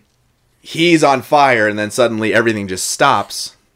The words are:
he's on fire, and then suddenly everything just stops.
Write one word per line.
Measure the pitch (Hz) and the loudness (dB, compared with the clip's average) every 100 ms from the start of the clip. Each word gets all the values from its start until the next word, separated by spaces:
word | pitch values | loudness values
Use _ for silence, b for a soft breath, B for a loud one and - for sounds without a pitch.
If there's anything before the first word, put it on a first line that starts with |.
| _ _ _ _ _ _ | _ _ _ _ _ _
he's | - 151 170 160 | -12 -2 2 4
on | 147 131 | 2 0
fire, | - 151 139 120 107 | 0 2 4 2 0
and | 104 | -2
then | 104 | -4
suddenly | 131 117 110 110 | 0 0 0 0
everything | 104 117 110 98 | 0 0 -2 -6
just | 92 - | -8 -8
stops. | - 143 107 - - - - _ | 0 0 0 -4 -10 -14 -16 _